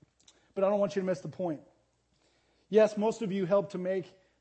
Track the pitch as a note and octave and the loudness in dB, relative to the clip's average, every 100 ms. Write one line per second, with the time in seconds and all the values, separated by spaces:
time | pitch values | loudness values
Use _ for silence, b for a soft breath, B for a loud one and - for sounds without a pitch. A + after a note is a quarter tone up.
0 | - _ _ b b - F#3+ G#3 G3+ G3+ | -20 _ _ b b -2 0 2 0 -2
1 | F#3 F3+ E3 - F3+ C#3+ - _ _ _ | -2 -4 -6 -8 -6 -6 -12 _ _ _
2 | _ _ b b b b b G3+ G#3+ G#3+ | _ _ b b b b b 4 6 4
3 | G#3+ - A3+ G3 F3+ G3+ G3+ F3+ F3+ F#3+ | -2 -2 -2 -2 0 0 0 -4 -4 -4
4 | E3+ - b b | -6 -12 b b